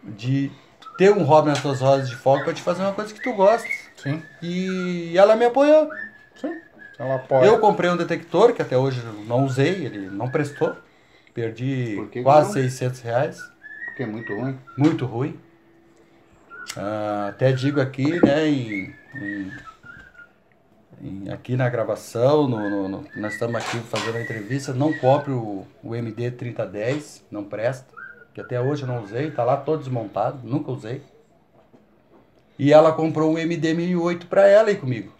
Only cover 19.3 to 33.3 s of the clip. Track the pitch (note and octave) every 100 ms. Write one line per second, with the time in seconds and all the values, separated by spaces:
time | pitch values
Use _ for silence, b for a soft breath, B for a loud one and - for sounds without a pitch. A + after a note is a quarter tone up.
19.3 | G#2 F#2+ - - - - - - - C6+
20.3 | _ _ _ _ _ _ - - G2 F#2+
21.3 | F2+ - B2 B2+ A#2+ A2 G#2 - D#3 C3
22.3 | D3+ D3 A2+ G#2 G2+ F#2+ F#2+ F#2+ - G#2
23.3 | - A#2 A#2 - A#2+ A#2 A2+ A2 A2+ A#2
24.3 | A#2+ G2+ C3+ C3+ B2+ D3+ D#3 B2+ C#3+ D3
25.3 | C3 A2 G2 - _ G#2+ A#2 A#2 G#2+ A#2+
26.3 | B2 A#2+ A2+ G#2 G2+ A2 D3+ D3 - _
27.3 | G#2 G2+ G#2 A2+ C3 - - - - -
28.3 | - G2+ B2 B2+ D3 B2+ B2 G2+ A2+ D#3
29.3 | D3+ A#2+ C#3 - D#3 C3 B2+ G#2 F#2+ A#2
30.3 | C#3+ A2+ C#3 C#3+ A#2 G#2+ B2+ - _ _
31.3 | _ _ _ _ _ _ _ _ _ _
32.3 | _ _ _ C3+ D3+ D#3+ D#3 D#3+ D3+ D#3